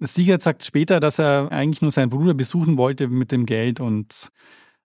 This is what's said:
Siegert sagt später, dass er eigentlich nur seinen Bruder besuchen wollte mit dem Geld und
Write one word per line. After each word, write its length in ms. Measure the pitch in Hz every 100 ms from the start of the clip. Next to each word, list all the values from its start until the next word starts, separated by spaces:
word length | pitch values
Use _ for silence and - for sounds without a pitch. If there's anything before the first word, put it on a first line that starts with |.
Siegert 400 | 147 - 180 180
sagt 240 | 165 - -
später, 340 | 147 160 180
dass 180 | 151 -
er 320 | 151 139 143
eigentlich 320 | - 147 151
nur 100 | 156
seinen 180 | 139 127
Bruder 240 | 131 175
besuchen 420 | 143 127 175 160 139
wollte 320 | 127 131 131
mit 240 | 123 123
dem 140 | 127 117
Geld 340 | 110 120 117
und 520 | 120 107 107 - - _ _ - _ _